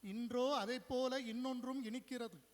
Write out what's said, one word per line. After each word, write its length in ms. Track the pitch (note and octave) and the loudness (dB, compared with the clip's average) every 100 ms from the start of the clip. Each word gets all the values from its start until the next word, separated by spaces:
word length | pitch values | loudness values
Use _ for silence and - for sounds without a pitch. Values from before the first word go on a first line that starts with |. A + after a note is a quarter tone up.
இன்றோ 400 | G3+ G#3+ A#3+ B3 B3+ C#4+ | -6 -4 0 2 4 4
அதைப்போல 540 | G3+ B3 - B3+ B3+ C4 A#3+ | 2 -2 0 2 2 0 -2
இன்னொன்றும் 480 | A3 B3+ B3+ B3+ C4+ A3+ | -2 -2 -2 -2 -2 -2
இனிக்கிறது 500 | B3 - B3+ A#3 E3+ - | -4 -4 -4 -4 -8 -18